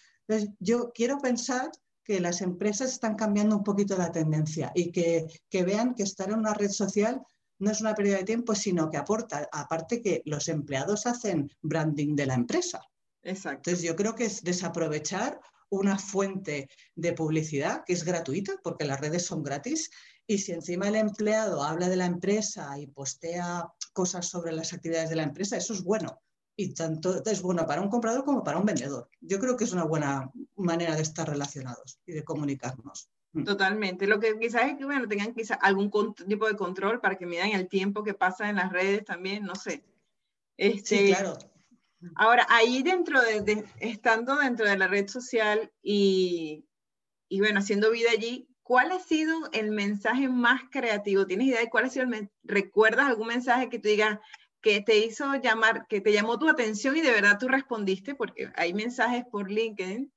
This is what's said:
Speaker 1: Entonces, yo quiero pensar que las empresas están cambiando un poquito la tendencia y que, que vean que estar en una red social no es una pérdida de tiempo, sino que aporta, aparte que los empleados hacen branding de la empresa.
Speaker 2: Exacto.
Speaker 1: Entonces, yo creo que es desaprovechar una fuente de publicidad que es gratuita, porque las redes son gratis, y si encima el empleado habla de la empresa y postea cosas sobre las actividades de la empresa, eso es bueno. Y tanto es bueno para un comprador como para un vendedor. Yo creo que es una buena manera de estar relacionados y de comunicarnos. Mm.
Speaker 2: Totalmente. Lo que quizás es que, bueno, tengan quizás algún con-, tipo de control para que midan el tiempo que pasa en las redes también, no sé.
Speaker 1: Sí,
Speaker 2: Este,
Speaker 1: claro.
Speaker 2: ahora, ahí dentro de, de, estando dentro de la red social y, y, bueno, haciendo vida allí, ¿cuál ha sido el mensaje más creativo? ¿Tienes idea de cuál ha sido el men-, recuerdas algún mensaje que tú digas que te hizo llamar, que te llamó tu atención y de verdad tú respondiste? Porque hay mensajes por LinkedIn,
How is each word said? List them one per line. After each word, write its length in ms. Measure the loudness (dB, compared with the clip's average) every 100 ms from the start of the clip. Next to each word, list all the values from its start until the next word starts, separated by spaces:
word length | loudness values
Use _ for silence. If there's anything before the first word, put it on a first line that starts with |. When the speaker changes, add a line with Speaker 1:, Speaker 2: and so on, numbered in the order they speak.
| _ _ -4
Speaker 1:
Entonces, 300 | -2 -2 -4
yo 340 | 0 0 0
quiero 240 | -2 -2 0
pensar 520 | -2 -2 -2 -4 -4 -10 _ _
que 180 | -4 0
las 200 | 0 -2
empresas 500 | -2 -2 -2 0 -2
están 260 | -2 -4 -2
cambiando 380 | 0 2 4
un 80 | 2
poquito 360 | 2 0 2 0
la 120 | 0
tendencia 640 | 0 0 2 0 -2 -2
y 160 | 0 0
que, 360 | 0 2 2 0 -10 _
que 120 | 0
vean 320 | 2 2 0
que 100 | 0
estar 260 | -4 -4 -4
en 80 | -2
una 160 | 0
red 160 | 0 0
social 500 | 0 0 2 0 0 -8 _ _ -4
no 120 | -2
es 120 | 0
una 120 | 0
pérdida 220 | 0 2 2
de 80 |
tiempo, 300 | 0 -2 0
sino 360 | -2 0 0 0
que 60 | -2
aporta, 500 | -2 -2 -2 -8 -6
aparte 480 | -8 -4 -6 -4 -4
que 220 | 0 -2
los 240 | -2 -4 -2
empleados 580 | -4 -4 -4 -2 -2 -2
hacen 440 | -4 -2 -2 -4 -6
branding 560 | -4 -2 0 0 0 0
de 100 | 0
la 80 |
empresa. 460 | 0 0 -2 -2 -6 -14 _ _ _
Speaker 2:
Exacto. 480 | -10 -8 -8 -8 -4
Speaker 1:
Entonces, 120 | -2
yo 120 | -2
creo 200 | -2 -2
que 100 | -2
es 180 | -4 -4
desaprovechar 960 | -4 -2 -4 -2 -2 -2 -4 -4 -4 -6 -14 _ _
una 300 | 0 0 0
fuente 720 | -2 -2 -2 -2 -6 -6 -8 _ _
de 180 | -6 -4
publicidad 720 | -2 0 0 0 -2 -2 -2
que 80 | -2
es 120 | -2
gratuita, 500 | 0 -2 -2 -4 -4 -6
porque 240 | -8 -4 -4
las 140 | -4
redes 260 | -4 -4 -4
son 160 | -6
gratis, 480 | -6 -6 -4 -6 -6 -12 -20 _ -2
y 120 | -2
si 140 | -2
encima 360 | -8 -6 -4 0
el 80 | 0
empleado 640 | 0 0 0 0 0 -2
habla 280 | -2 0 0
de 60 | 0
la 100 | 0
empresa 720 | 0 0 0 -2 -6 -10 -12
y 80 | -14
postea 800 | -12 -10 -10 -8 -6 -6 -6 -8 _ -8
cosas 340 | -2 -2 -2 -6
sobre 240 | -6 -6
las 200 | -6 -6
actividades 380 | -8 -4 -4 -2
de 60 | -2
la 80 |
empresa, 340 | -4 -4 -6 -4
eso 160 | -6
es 80 | -4
bueno. 400 | -2 -2 -4 -10 _ _ _ -8
Y 180 | -6
tanto 480 | -4 -4 -2 -2 -2
es 180 | -2 -2
bueno 240 | 0 0 0
para 160 | -2
un 80 | 0
comprador 340 | 0 0 0
como 180 | 0 0
para 140 | 0 0
un 80 | 0
vendedor. 440 | 0 -4 -8 -12 _
Yo 180 | -4 -2
creo 180 | 0 0
que 80 |
es 80 | 0
una 120 | 0
buena 460 | 0 0 0 -2 -4 -12 -14 -4
manera 400 | 0 0 0 -2
de 60 |
estar 260 | -2 -4 -4
relacionados 720 | -4 -6 -8 -12 -14 -18 -20 -12
y 60 |
de 100 | -10
comunicarnos. 840 | -8 -4 -4 -4 -6 -10 -14 -18 -20 _ _
Mm. 100 | -6
Speaker 2:
Totalmente. 600 | -2 0 0 0 -2 -2 2
Lo 100 | 2
que 200 | 2 0
quizás 260 | -2 2 0
es 60 | 0
que, 80 |
bueno, 220 | -4 -4 -2
tengan 260 | -4 -4
quizás 240 | -6 -4 2
algún 260 | 2 4 2
con-, 240 | 0 -2
tipo 340 | 2 2 4 2
de 80 | 0
control 440 | -4 -2 -2 0
para 160 | 0 -2
que 100 | -4
midan 240 | -2 0
el 180 | 0 0
tiempo 340 | 0 0 -2
que 120 | -4
pasa 340 | 0 0 0 -2
en 60 | 0
las 160 | 0
redes 320 | 0 2 0
también, 400 | -2 -8 -6 -6
no 100 | -6
sé. 300 | -8 -8 -10 -12 _ _ _ _ _ _ 0 0 0
Speaker 1:
Sí, 200 | 2 4
Speaker 2:
Este, 0 |
Speaker 1:
claro. 300 | 6 4 0 -6 -14 _ _ _ _ _ -10
Speaker 2:
ahora, 320 | 2 6 6 6
ahí 320 | 6 6 4
dentro 380 | 2 2 4 4
de, 200 | 4 2
de, 240 | 0 0 -2 -8
estando 560 | -8 -2 2 2 2 2
dentro 300 | 2 2 2
de 120 | 4
la 100 | 2
red 200 | 2 0
social 640 | -6 -4 0 2 2 -2 _
y, 840 | -2 4 4 4 2 0 -4 -10 -16 _ _ _ _ _ _
y, 120 | 0
bueno, 200 | 2 2
haciendo 300 | 2 2 2
vida 180 | 4 2
allí, 360 | 2 0 -6 -12 _
¿cuál 300 | 2 4 4
ha 80 | 0
sido 500 | 0 0 0 -2 -4
el 200 | -4 -2
mensaje 560 | -2 -2 -2 0 0 2
más 340 | 2 4 2 0
creativo? 560 | -2 0 0 2 2 2
¿Tienes 220 | 2 2
idea 120 | 2
de 100 | 2
cuál 160 | 2 0
ha 40 |
sido 140 | 0
el 60 | -2
men-, 220 | -4 -8 _
recuerdas 640 | -2 -2 2 6 6 6 4
algún 200 | 2 0
mensaje 420 | 0 2 2 2
que 80 | -2
tú 80 | 2
digas 320 | 4 4 0 -8 -20 _ _
que 200 | 2 4
te 160 | 6 4
hizo 360 | 4 0 -2 0
llamar, 500 | 2 4 4 2 -2
que 120 | 0
te 100 | 4
llamó 260 | 4 2 2
tu 100 | 4
atención 480 | 4 0 0 0 2
y 60 |
de 100 | 4
verdad 260 | 6 6 4
tú 80 | 2
respondiste? 640 | 0 0 -2 -2 -2 -4 -6
Porque 340 | -6 -6 -8 -2
hay 180 | -2
mensajes 500 | -2 -4 0 0 0 -4
por 200 | -6 -4
LinkedIn, 600 | -2 -2 -4 -6 -6 -8